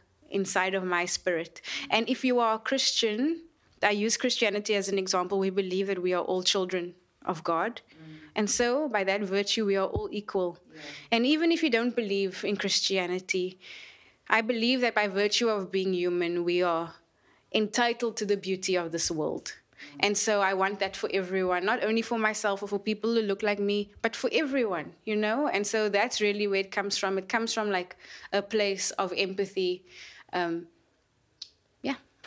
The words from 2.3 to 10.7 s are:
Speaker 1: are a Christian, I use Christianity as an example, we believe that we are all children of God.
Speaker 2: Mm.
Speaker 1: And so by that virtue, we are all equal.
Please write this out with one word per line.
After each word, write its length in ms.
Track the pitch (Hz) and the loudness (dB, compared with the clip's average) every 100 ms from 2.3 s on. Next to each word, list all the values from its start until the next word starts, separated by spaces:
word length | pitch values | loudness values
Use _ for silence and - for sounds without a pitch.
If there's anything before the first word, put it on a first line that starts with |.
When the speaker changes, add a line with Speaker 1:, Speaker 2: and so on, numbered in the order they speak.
| 247 | 4
Speaker 1:
are 160 | 233 220 | 4 2
a 40 | |
Christian, 840 | - 269 - - 226 214 294 330 - _ _ _ | 0 0 2 2 0 0 0 -2 -8 _ _ _
I 100 | 208 | 0
use 260 | 208 214 226 | 2 0 0
Christianity 580 | 254 - 220 208 208 202 | 0 2 2 0 0 0
as 140 | 196 | 2
an 100 | 196 | 0
example, 400 | 190 185 180 196 | 0 0 0 0
we 100 | 190 | 2
believe 380 | 185 190 185 196 | 0 0 -2 0
that 140 | 185 | 0
we 120 | 180 | 0
are 100 | 180 | 0
all 200 | - 185 | 0 0
children 500 | 180 196 185 185 175 - _ _ - | 2 2 0 -2 -4 -10 _ _ -6
of 180 | 165 | -4
God. 380 | 165 165 208 240 - | -2 0 0 -4 -16
Speaker 2:
Mm. 260 | - 160 156 - 208 | -20 -20 -20 -8 -2
Speaker 1:
And 140 | 202 | 0
so 380 | - 240 262 311 | 2 2 2 0
by 140 | 214 190 | 0 2
that 160 | 202 | 0
virtue, 440 | 196 196 202 - 208 | 0 0 2 0 2
we 100 | 196 | 2
are 120 | 190 | 2
all 220 | - 208 | -2 -4
equal. 480 | 208 202 196 180 165 - | -6 -2 0 0 -4 -16